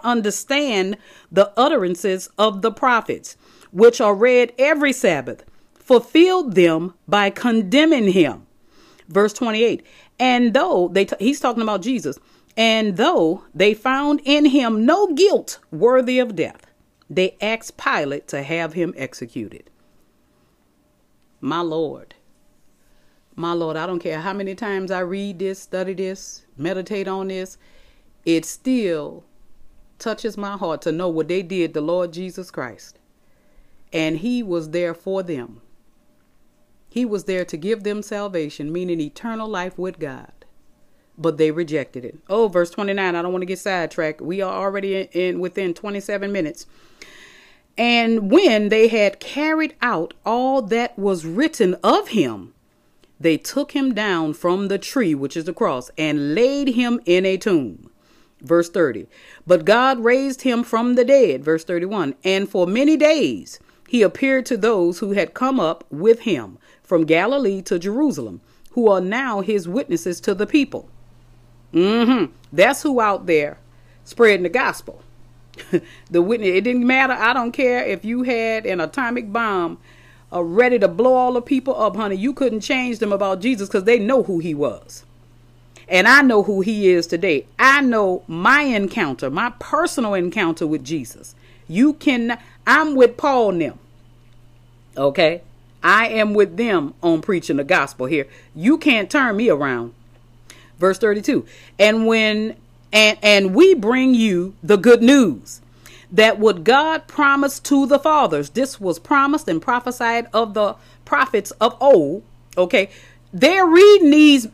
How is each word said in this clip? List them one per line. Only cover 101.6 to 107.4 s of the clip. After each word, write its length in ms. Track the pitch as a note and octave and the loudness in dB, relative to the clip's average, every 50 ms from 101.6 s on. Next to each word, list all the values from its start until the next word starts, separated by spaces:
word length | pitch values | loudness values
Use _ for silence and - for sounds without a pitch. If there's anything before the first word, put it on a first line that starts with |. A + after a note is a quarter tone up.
| - - - | -20 -8 0
And 300 | - G3+ G#3+ A3 A3+ A3 | 4 4 4 4 2 2
when, 480 | A3+ A3+ A3 A3 G#3+ G#3+ G#3+ G#3+ A3 - - _ _ _ _ - - - | 2 2 2 2 2 0 -2 -4 -6 -8 -12 _ _ _ _ -10 0 2
and, 240 | G#3+ E3 D#3+ G#3+ - | 4 4 4 2 2
and 320 | G#3 G#3 G#3 G3+ G3 F#3 F#3 | 2 4 4 4 4 2 4
we 200 | A#3+ F4+ F#4+ F#4 | 6 6 6 6
bring 400 | C4+ G3 G#3+ B3 B3+ C4 C4 B3+ | 4 2 0 0 2 4 4 4
you 420 | A#3 A3 G#3+ F#3 F3 F3 F#3+ - - - | 4 2 2 0 0 -2 -6 -10 -6 0
the 140 | D#3+ G#3 | 2 2
good 240 | G3 - A#3+ A#3+ A3+ | 4 8 6 6 8
news 580 | A3+ A#3+ C#4+ C#4 A#3+ F3 B2+ G2 - - - - - _ _ _ - - - - - - | 8 6 6 6 6 4 0 -4 -10 -18 -20 -20 -20 _ _ _ -20 -20 -20 -20 -14 -4
that 300 | F#3 G#3 G#3+ A3+ G3+ G#3 | 2 4 4 4 4 4
what 240 | G#3+ A3 G3 F3 D#3 | 2 2 2 2 2
God 440 | A3 B3+ C#4 D4+ D#4 D#4+ D#4 - | 2 4 4 4 2 -2 -4 -6
promised 580 | - - - D4 C#4 C#4 C#4 | -8 -2 0 2 2 2 2